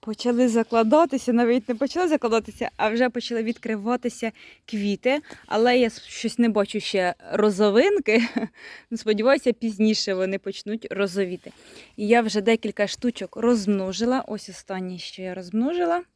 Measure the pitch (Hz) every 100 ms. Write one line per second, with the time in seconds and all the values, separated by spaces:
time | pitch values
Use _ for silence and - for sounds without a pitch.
0 | - 214 240 240 247 226 226 233 226 302
1 | 330 269 - 233 240 247 - 226 277 330
2 | 359 294 233 226 214 - 226 _ 214 226
3 | 254 240 - 233 226 233 226 220 202 247
4 | 247 - 226 - - - - 214 202 196
5 | 247 285 - - - 214 233 247 233 -
6 | - - 226 - 233 208 196 214 - 196
7 | 180 - - 202 214 185 214 202 349 415
8 | 262 220 233 - 226 _ - - _ 233
9 | 220 214 226 277 - 233 226 196 214 214
10 | - 190 190 196 - 196 - 220 - 190
11 | 196 185 185 180 - - - - - -
12 | 208 233 220 196 208 226 214 - 202 -
13 | 247 - 190 - 233 240 196 202 185 185
14 | 233 262 - 214 - 185 - 190 185 180
15 | - - 185 180 180 214 254 349 349 339
16 | 349